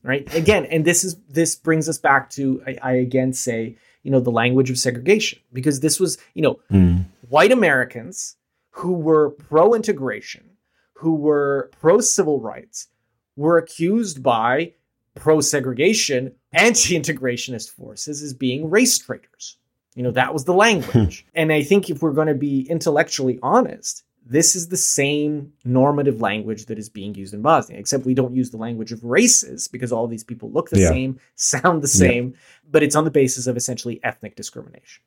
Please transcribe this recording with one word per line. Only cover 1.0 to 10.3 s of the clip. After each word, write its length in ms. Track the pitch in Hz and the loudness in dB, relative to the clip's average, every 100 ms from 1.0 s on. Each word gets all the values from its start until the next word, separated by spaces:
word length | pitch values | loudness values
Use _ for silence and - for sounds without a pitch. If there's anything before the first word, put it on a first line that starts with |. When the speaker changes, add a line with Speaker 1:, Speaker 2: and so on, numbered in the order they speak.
Speaker 1:
is, 120 | 190 165 _ | -2 -8 _
this 260 | 143 160 - | -2 -2 -2
brings 320 | 160 160 156 | 0 0 0
us 100 | 156 | -2
back 320 | 151 139 127 | 2 2 0
to, 320 | - 135 131 - | -4 -2 -2 -6
I, 120 | 131 | -8
I 100 | 131 | -2
again 380 | 127 127 127 131 | -2 0 0 -2
say, 420 | 127 127 113 113 - _ _ | -4 -4 -4 -6 -12 _ _
you 80 | 139 | 0
know, 100 | 135 | 0
the 100 | 123 | 2
language 400 | 113 120 131 127 | 0 2 2 0
of 80 | 127 | -2
segregation, 600 | - 120 131 214 - - _ | -4 -2 0 2 0 -8 _
because 280 | 127 135 135 | -4 -2 0
this 200 | 151 - | -2 0
was, 160 | 185 - _ | -2 -4 _
you 80 | - | -2
know, 160 | 147 - _ | -2 -2 _
Speaker 2:
Mm. 320 | 98 90 87 90 _ 117 | 4 6 4 -2 _ 0
Speaker 1:
white 240 | 143 202 | 4 6
Americans 840 | 254 180 135 120 120 127 196 - _ _ _ _ | 4 4 2 -2 -8 -14 -14 -14 _ _ _ _
who 240 | - 175 | -10 -4
were 360 | 180 156 156 147 | -2 4 4 4
pro-integration, 1120 | - - 151 190 233 220 160 131 107 - | -2 0 4 6 4 0 -4 -4 -6 -12